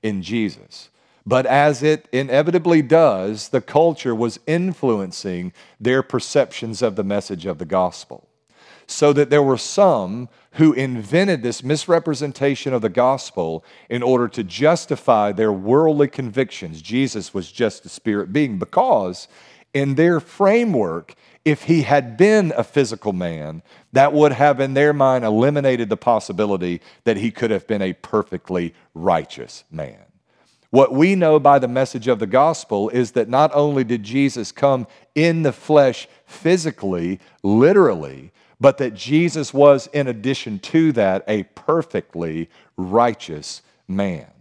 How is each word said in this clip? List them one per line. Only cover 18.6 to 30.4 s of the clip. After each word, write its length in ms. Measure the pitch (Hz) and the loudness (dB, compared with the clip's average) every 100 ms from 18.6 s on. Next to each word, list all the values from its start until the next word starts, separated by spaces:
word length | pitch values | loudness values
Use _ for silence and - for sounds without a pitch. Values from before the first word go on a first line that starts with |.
| 87 - 254 156 92 92 - _ - _ _ 135 | -4 -2 2 0 -2 -8 -16 _ -20 _ _ -4
in 200 | 139 135 | -2 2
their 240 | 170 170 | 2 2
framework, 960 | - - 196 226 233 151 98 82 82 - _ _ - | -4 0 2 2 2 0 -2 -6 -12 -20 _ _ -2
if 180 | 147 | -2
he 200 | - 165 | 2 0
had 340 | 127 143 123 110 | 4 0 0 2
been 340 | 196 220 180 143 | 4 4 2 -2
a 60 | |
physical 500 | 117 - 123 107 107 | -2 0 -2 -2 -6
man, 480 | 92 87 80 76 80 _ _ _ | -4 -6 -6 -10 -14 _ _ _
that 180 | 131 139 | 4 4
would 200 | 147 151 | 6 4
have, 280 | 123 147 135 | 4 2 2
in 140 | 135 | 0
their 180 | 135 147 | 2 2
mind, 320 | 147 135 127 | 4 2 2
eliminated 640 | 113 107 131 147 139 127 113 | 2 2 2 2 0 0 -2
the 100 | 107 | -2
possibility 840 | - 113 - 95 104 98 90 87 - _ | 0 0 -2 -4 -2 -2 -4 -6 -10 _
that 140 | - 104 | -2 -2
he 120 | 113 | -2
could 220 | - 117 | -4 -2
have 160 | 101 - | -2 -4
been 140 | 104 | -4
a 100 | 95 | -4
perfectly 800 | 87 - 110 101 90 _ 92 85 - _ 82 | -6 -4 -4 -2 -10 _ -4 -4 -8 _ -6
righteous 680 | 90 82 76 - 60 - _ | -2 -2 -2 -16 -18 -20 _
man. 280 | 80 69 50 50 _ _ _ | -14 -14 -16 _ _ _ _